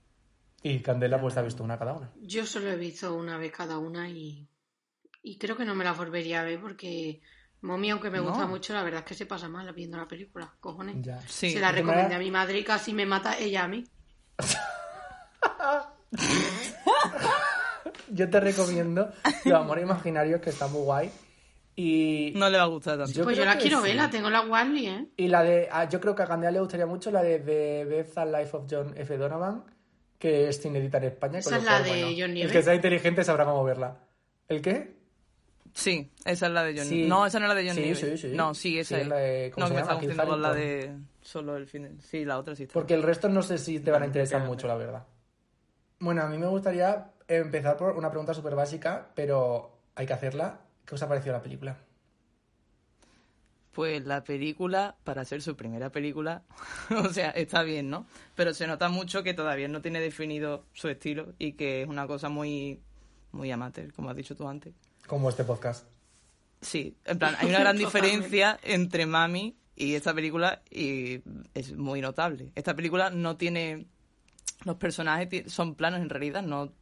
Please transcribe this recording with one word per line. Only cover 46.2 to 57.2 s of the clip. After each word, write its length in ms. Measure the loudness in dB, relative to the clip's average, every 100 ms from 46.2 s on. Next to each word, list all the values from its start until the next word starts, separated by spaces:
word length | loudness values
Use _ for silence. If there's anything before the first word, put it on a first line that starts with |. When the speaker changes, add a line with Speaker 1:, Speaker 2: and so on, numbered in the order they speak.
Speaker 1:
a 60 | 0
mí 100 | 0
me 80 | 0
gustaría 600 | 0 2 2 4 2 -4 _ 0
empezar 500 | 2 2 0 2 2
por 200 | 2 0
una 140 | -2
pregunta 240 | -2 -4 -4
súper 180 | -2
básica, 560 | 0 0 -2 -4 -4 -6 -4
pero 640 | 0 2 2 0 -4 _ _ -8
hay 100 | -4
que 80 |
hacerla. 460 | -4 -4 -4 -4 -6 _ _ -12
¿Qué 100 | -8
os 60 |
ha 60 | -2
parecido 240 | -2 -2
la 80 | -6
película? 360 | -6 -12 -12 -12 _ _ _ _ _ _ _ _ _ _ _ _ _ _ _ _ _ _ _
Speaker 2:
Pues 340 | -4 -2 -2 -4
la 160 | -4
película, 720 | -4 -4 -4 -4 -2 0 -2 -4 -8
para 180 | -6
ser 180 | -6 -8
su 140 | -8 -8
primera 340 | -8 -6 -6
película, 540 | -6 -6 -4 -6 -8 -12 -18 -14 -10 -4
<laughs> 20 |
o 160 | 0 0
sea, 200 | 0